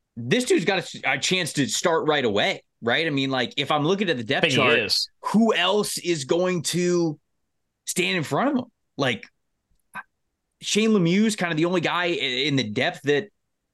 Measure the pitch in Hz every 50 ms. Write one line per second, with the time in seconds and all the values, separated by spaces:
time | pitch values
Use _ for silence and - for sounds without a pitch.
0 | _ _ _ 120 117 120 165 247 247 - 392 277 175 180 196 185 165 - - -
1 | - 135 139 143 - - 185 185 180 143 - - 139 110 - - - 180 165 165
2 | 135 151 156 147 131 117 98 101 131 190 180 - - _ _ _ - 113 120 143
3 | 165 165 147 135 135 135 135 131 123 110 - - 143 139 160 151 143 151 196 190
4 | 214 180 160 123 117 107 135 170 185 165 135 123 135 123 151 135 110 98 - -
5 | - - _ _ - - - 202 233 220 202 165 175 185 196 208 202 - - -
6 | - 170 175 160 135 131 170 170 180 185 185 175 151 - - 170 175 175 175 175
7 | 170 165 151 - _ _ _ _ _ _ _ _ _ _ _ _ _ - - -
8 | 175 185 190 180 151 - 135 151 214 269 311 240 - - _ _ _ _ _ -
9 | 139 131 123 - - - _ _ _ _ _ _ _ _ _ _ _ _ - -
10 | - _ _ _ _ _ _ _ _ _ _ _ - - - 202 214 226 220 208
11 | 170 165 175 196 214 226 214 - 185 170 170 156 160 175 185 180 160 160 147 170
12 | 175 175 170 - 123 139 127 123 139 151 143 135 120 107 104 127 127 165 180 -
13 | - 139 147 143 - - _ _ _ _ _ _ _ _